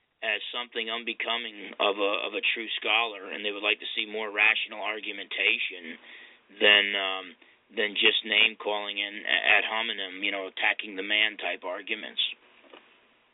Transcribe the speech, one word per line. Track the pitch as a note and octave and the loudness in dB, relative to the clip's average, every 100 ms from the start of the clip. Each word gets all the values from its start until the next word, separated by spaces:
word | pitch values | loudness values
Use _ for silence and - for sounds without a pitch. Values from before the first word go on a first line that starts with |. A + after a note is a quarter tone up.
| _ _ | _ _
as | A2 G#2 - | -2 -2 -2
something | B2 A#2+ A#2+ A2+ | -6 -6 -6 -4
unbecoming | A2+ A#2 A2 A2+ A#2 A2+ G#2 G2 - | -4 -4 -4 -2 -4 -6 -10 -12 0
of | G2+ G2+ | 2 4
a, | G2+ G2+ G2+ | 0 0 -2
of | G#2 | 0
a | - | 0
true | A#2+ G#2+ - | 0 -4 -4
scholar, | A2+ A2 A#2 G2+ F#2+ | 2 2 2 -4 -8
and | E2 | -4
they | G#2 | -4
would | G2+ | 0
like | G#2 G#2+ | 0 0
to | - - | -2 -4
see | G#2+ | -4
more | G#2+ G#2+ | -4 -4
rational | G2+ G#2+ A2 - G#2+ | 4 4 4 0 -6
argumentation | G2+ G#2+ G#2 G2+ F#2 - G#2 A#2 - F2+ E2 D2+ - - - - _ G2+ | -6 -6 -8 -8 -6 2 2 2 -2 -6 -12 -14 -16 -20 -20 -20 _ 4
than, | G#2 G#2 G2+ G2+ | 8 8 6 2
um, | F#2+ F#2+ F#2 D#2+ - _ _ G#2+ | 0 -2 -6 -16 -20 _ _ -2
than | G#2 F#2+ | -2 4
just | G#2+ G#2 G#2+ | 4 4 2
name | G#2 A2+ A2 | 4 4 2
calling | G#2 G#2 G#2 G2+ | -2 -2 -4 -6
and | G2+ G#2 | -6 -6
ad | - F2+ - G#2 | 0 2 4 4
hominem, | F#2 A2 A2+ G2+ F#2+ F#2 | 2 -2 -2 -4 -8 -4
you | G2+ | -4
know, | G2 F#2+ | -2 -6
attacking | - G#2+ G#2 G#2+ F#2+ | -2 -2 0 -6 -8
the | |
man | G2+ G#2+ G#2+ G2+ | -2 2 0 0
type | F#2 F2+ | -6 -4
arguments. | F#2 F#2+ G2 G#2+ C#2+ - - - - - - - _ _ _ _ _ | -6 -8 -6 -8 -6 -4 -4 -6 -18 -20 -20 -20 _ _ _ _ _